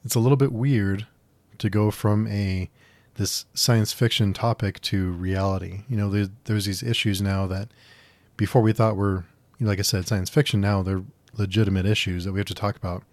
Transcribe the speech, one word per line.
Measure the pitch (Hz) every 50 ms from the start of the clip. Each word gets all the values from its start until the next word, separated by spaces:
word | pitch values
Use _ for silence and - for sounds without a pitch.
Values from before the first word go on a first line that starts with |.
| -
It's | 123 -
a | 120
little | 113 127 143
bit | 131 135 135
weird | - 110 123 143 139 110 101 98 98 98 113 - _ _ _ _ _ _ _ _ - _
to | - 107
go | 95 107 107 107
from | - - - 107 104 104 110
a, | 110 104 104 101 95 95 92 92 - _ _ _ _ _ _ _ _ _
this | - 101 - - - - _
science | _ - - - 120 113 107 -
fiction | - - 123 113 - - 110 98
topic | 92 - - 117 113 - 107 98 - -
to | - - - 98 92 92
reality. | 87 85 92 92 95 95 95 98 95 95 92 90 90 98 101 -
You | 120 104
know, | 104 101
there, | 98 104 101 95 101 - _
there's | - 110 104 98
these | 101 95 87
issues | - 113 113 - - 110 98 92
now | 101 98 95 95 98 92
that | 92 95 104 - _ _ _ - - - - _ _ _ _ _ _ -
before | 104 - - 131
we | 110 110
thought | 107 - 113 110 104
were, | 95 101 101 95 92 85 - _ _ _ _ _ _
you | 120
know, | 107
like | 101 95
I |
said, | 98 - - 98 90 -
science | 113 98 92 -
fiction. | - 151 143 - - 104
Now | 98 101 104 98
they're | 92 95 98 92 92 - - _ _ _ -
legitimate | - 101 95 92 110 110 98 95 95 92
issues | 101 107 - - 92 90 90 87
that | 98
we | 92 98
have | 101
to | - 92
talk | - 104 101 98
about. | - - 92 87 95 - _